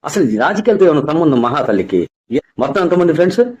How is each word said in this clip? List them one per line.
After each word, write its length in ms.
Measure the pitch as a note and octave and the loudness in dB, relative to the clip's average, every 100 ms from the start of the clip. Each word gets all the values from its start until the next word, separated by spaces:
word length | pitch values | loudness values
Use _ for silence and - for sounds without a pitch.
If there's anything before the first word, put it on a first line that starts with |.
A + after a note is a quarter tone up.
| D3 | -6
అసలు 180 | G3+ | -4
ఈ 140 | C3+ G#2+ | -2 0
రాజకీయాలతో 480 | C#3+ G3+ A3+ G#3 F#3 | -2 0 0 4 4
ఏమైనా 160 | D3+ | 2
సంబంధం 400 | C#3 D#3+ E3 B2+ | 0 0 2 2
మహాతల్లికి? 680 | A#2+ C#3 A#2+ G2+ F2+ F#2 E2+ _ _ | 0 -2 -2 -2 -2 -2 -4 _ _
ఏ-, 80 | B2 _ - | -6 _ -6
మొత్తం 220 | C3 G3+ | -4 -2
ఎంతమంది 320 | F3 F3 F3 | 0 2 2
ఫ్రెండ్స్? 260 | D#3+ F3+ F#3 B3 A#3+ | 2 0 2 -2 -2